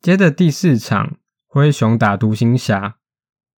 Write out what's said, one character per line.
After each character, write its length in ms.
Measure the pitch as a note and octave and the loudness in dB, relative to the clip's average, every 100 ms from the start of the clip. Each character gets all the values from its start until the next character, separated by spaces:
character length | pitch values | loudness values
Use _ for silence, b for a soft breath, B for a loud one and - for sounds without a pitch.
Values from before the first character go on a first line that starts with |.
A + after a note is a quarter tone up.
接 140 | - F#3+ | 0 2
着 160 | F#3 | 2
第 180 | C#3+ F3+ | 2 0
四 280 | C#3+ F3+ A#2+ | 0 0 0
场， 400 | - G#2 - - _ _ _ | -2 -4 -4 -10 _ _ _
灰 240 | C#3+ D3 | 0 0
熊 280 | C#3+ A2+ A2+ | 2 0 2
打 180 | G#2+ G2+ | 0 0
独 180 | A2 | -2
行 240 | G#2+ A#2 B2 | 0 0 0
侠。 420 | - G2+ G2+ - _ _ _ _ _ | 0 -4 -4 -12 _ _ _ _ _